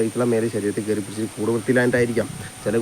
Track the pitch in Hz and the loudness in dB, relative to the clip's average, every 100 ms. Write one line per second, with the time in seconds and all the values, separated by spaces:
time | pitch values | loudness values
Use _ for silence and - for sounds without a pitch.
0 | 113 120 120 113 113 110 101 98 107 104 | 0 2 2 2 2 0 0 -2 -2 -2
1 | 98 104 110 - 107 117 104 123 123 123 | -2 -6 -6 -4 -2 0 2 4 4 2
2 | 117 117 101 - - - 104 113 | 2 0 -2 -6 -12 -8 -2 2